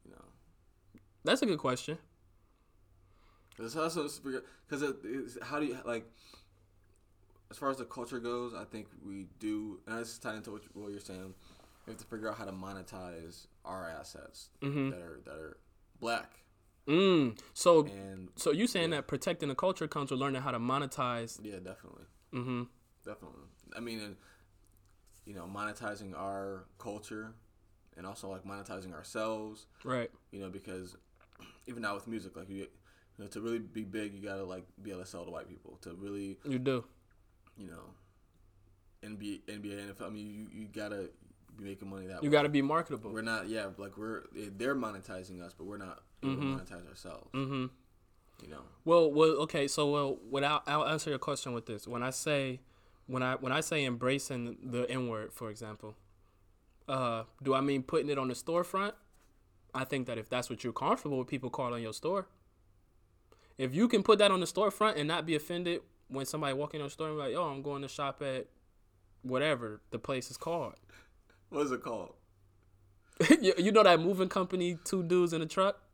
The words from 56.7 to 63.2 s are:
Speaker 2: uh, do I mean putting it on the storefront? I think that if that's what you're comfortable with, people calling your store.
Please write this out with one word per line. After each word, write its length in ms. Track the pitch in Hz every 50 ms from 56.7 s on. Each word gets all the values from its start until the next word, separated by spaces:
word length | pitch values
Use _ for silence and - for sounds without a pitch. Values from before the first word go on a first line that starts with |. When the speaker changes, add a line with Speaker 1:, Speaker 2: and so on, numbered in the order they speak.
| _ - - -
Speaker 2:
uh, 360 | 135 131 127 120 117 113 113 - - -
do 120 | 135 135 131
I 60 | 131
mean 220 | 139 143 139 135
putting 260 | 127 - - 160 131 147
it 80 | 143 135
on 100 | 131 127
the 60 | 123
storefront? 580 | - - - 165 170 180 - - 190 196 208 - - _ _ _ - - - _ _ _ _ _ _ _ - -
I 100 | 127 131
think 220 | - 151 135 127
that 120 | 123 120 113
if 100 | 110 -
that's 220 | 123 123 120 -
what 140 | 120 - -
you're 80 | 120
comfortable 460 | 110 - 131 160 226 - - 151 139 131
with, 100 | 123 -
people 200 | - 127 127 123
calling 320 | - - 131 120 120 117
your 100 | 113 110
store. 340 | 110 - - 156 190 196 185 - - _ _ _ _ _ _ _ - _ _ _ _ _ _ _ _ _